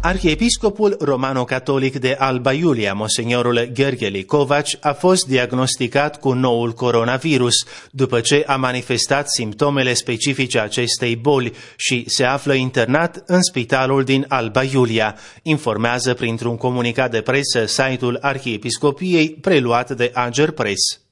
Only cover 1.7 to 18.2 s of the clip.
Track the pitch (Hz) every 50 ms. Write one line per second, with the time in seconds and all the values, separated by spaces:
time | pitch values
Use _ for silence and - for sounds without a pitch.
1.7 | 139 135 135 135 127 139 123 127 135 139 135 135 127 127 123 135 131 151 170 170
2.7 | 139 117 104 98 98 101 107 107 - - 117 117 120 123 120 120 120 117 117 123
3.7 | 123 127 139 139 131 110 113 101 98 98 92 - - 147 143 127 143 143 147 -
4.7 | - - - 151 143 - - 180 185 180 - 131 131 127 123 123 127 127 131 127
5.7 | - - 127 117 - 139 143 151 151 - - 135 127 123 127 131 120 117 117 117
6.7 | 113 - 127 123 117 117 113 120 127 131 135 165 147 127 123 120 117 - - -
7.7 | - - - - - 135 131 123 123 117 113 - 143 143 151 - 139 131 131 127
8.7 | 123 127 120 - 123 113 - - 139 139 143 - - - 120 107 101 - 147 143
9.7 | 143 139 131 127 123 - - - 123 113 - 143 135 - 131 120 - 120 107 104
10.7 | - - 123 117 - - 127 120 117 117 113 147 143 135 123 117 - - - -
11.7 | - - - - 131 120 120 - - - 131 123 135 139 - 135 139 131 127 127
12.7 | - 131 117 113 131 151 170 170 - - - - 180 180 175 - - 131 117 113
13.7 | 139 131 131 131 139 139 135 127 135 135 139 135 139 127 117 113 101 131 131 135
14.7 | 135 131 127 117 113 110 107 107 104 - - - - - _ 165 151 147 - 120
15.7 | 107 107 113 120 120 123 117 127 120 - 131 117 113 113 113 120 117 110 - 127
16.7 | 123 123 120 120 113 - 131 123 117 113 107 - 127 139 143 - - 123 110 107
17.7 | - - 131 131 131 120 127 123 123 120